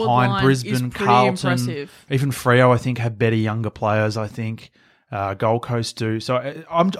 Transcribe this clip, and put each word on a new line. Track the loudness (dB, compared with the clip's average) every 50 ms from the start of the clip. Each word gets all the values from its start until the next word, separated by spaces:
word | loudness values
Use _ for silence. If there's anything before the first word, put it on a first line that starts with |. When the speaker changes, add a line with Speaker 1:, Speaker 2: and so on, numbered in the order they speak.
| 2
Speaker 1:
behind | 2 2 2 2 2
Speaker 2:
line | 0 2 2
Speaker 1:
Brisbane, | 2 2 2 -2 -2 -2
Speaker 2:
is | -2
pretty | -2 -4 -6 -4 2
Speaker 1:
Carlton. | 4 4 6 4 4 2 0 -2 -2
Speaker 2:
impressive. | -2 0 -2 -4 -6 -8 -10 -12 -16 -20 _ _
Speaker 1:
Even | -2 0 0 0
Freo, | -4 -2 2 4 6 6 6 6
I | 4 4
think, | 2 -2 -4 -2
have | -4 -4 -2 0
better | 0 2 2
younger | 2 0 -2 -2 -4 -4 -6
players, | -6 -2 0 0 2 2 0 0 -2
I | -4 -6 -8
think. | -8 -8 -8 -8 -10 -12 -16 -20 _ _ _ _ _ _ _ _
Uh, | -8 -6 -4 -4 -4
Gold | -2 0 0 0 0
Coast | -2 -4 -4 -4 -4 -6 -6
do. | -6 -4 -4 -4 -4
So | -4 -2 -4
I, | -2 -2 -6 -12 -12 -14 -4
I'm, | 0 0 0 0 2 2